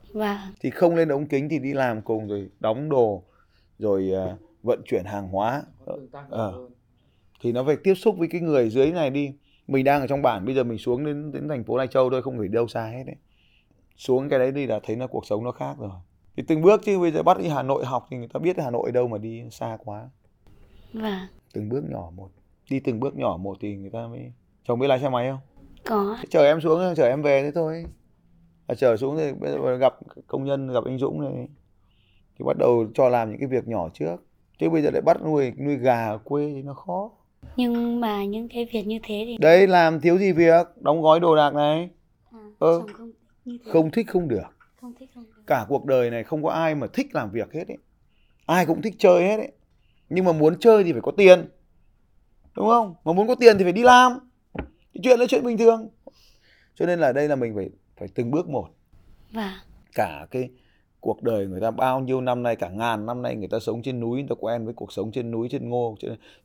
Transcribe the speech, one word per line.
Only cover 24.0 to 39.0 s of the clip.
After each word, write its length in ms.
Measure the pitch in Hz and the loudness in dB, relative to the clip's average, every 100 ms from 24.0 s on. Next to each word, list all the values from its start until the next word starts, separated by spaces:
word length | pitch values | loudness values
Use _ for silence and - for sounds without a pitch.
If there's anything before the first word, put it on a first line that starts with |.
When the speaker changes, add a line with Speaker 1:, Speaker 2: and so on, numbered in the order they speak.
| 117 | -12
Speaker 2:
mới. 240 | 120 123 - _ _ - | -16 -18 -20 _ _ -6
Chồng 120 | 120 | -2
biết 80 | 139 | 0
lái 120 | 127 | 0
xe 100 | 139 | 0
máy 200 | 123 127 | -2 -4
không? 100 | 135 - _ - - - | -8 -14 _ -20 -14 -4
Speaker 1:
Có. 320 | 214 202 226 | -2 -2 -6
Speaker 2:
Thế 60 | - | -2
chở 140 | 165 143 | 4 4
em 160 | 160 | 4
xuống, 340 | 151 165 185 160 | 2 0 0 2
chở 80 | 120 | 2
em 140 | 139 | 2
về 200 | 147 139 | 2 2
thế 80 | 147 160 | 0 -2
thôi. 300 | 160 165 170 - _ _ _ _ _ _ - | -4 -6 -12 -18 _ _ _ _ _ _ -10
À, 80 | 123 | 0
chở 220 | 127 110 | 2 2
xuống 200 | 131 156 | -2 -4
thì 140 | 147 | -4
bây 180 | - 143 | -6 -6
giờ 240 | 143 135 127 | -4 -2 0
gặp 160 | 127 - - - - | 0 0 -12 -20 -10
công 160 | 139 | -6
nhân, 300 | 139 139 135 | -4 -4 -2
gặp 100 | 123 - | -4 -2
anh 120 | 131 | -4
Dũng 240 | 135 156 | -4 -4
này. 260 | 139 131 127 - _ _ _ _ _ _ _ - | -6 -8 -12 -18 _ _ _ _ _ _ _ -6
Thì 60 | - | -2
bắt 120 | - | 2
đầu 280 | - 120 110 | 2 2 0
cho 160 | 131 131 | 0 2
làm 200 | 120 110 | 2 -2
những 100 | 107 | -6
cái 80 | 139 | -4
việc 200 | 127 110 | -4 -4
nhỏ 220 | 110 82 | -6 -8
trước. 220 | - 151 175 _ _ _ - | -6 -8 -8 _ _ _ -4
Chứ 100 | 165 | -2
bây 120 | 165 | 0
giờ 80 | 151 | 0
lại 80 | 139 | 2
bắt 220 | 156 - | 2 0
nuôi, 280 | 156 151 127 123 | 0 -2 -2 -4
nuôi 180 | 143 143 | -4 0
gà 320 | 127 120 113 | 0 0 -2
ở 100 | 107 | -6
quê 340 | - 143 147 139 | -6 -4 -4 -8
thì 60 | |
nó 120 | 139 | -12
khó. 380 | 135 - 185 214 _ _ _ - - | -14 -10 -8 -10 _ _ _ -10 -4
Speaker 1:
Nhưng 440 | 240 233 240 240 | -2 -2 -2 -4
mà 240 | 226 208 202 | -4 -4 -6
những 220 | 214 233 | -8 -8
cái 160 | 240 233 | -10 -6
việc 140 | 226 202 | -6 -6
như 120 | 220 | -8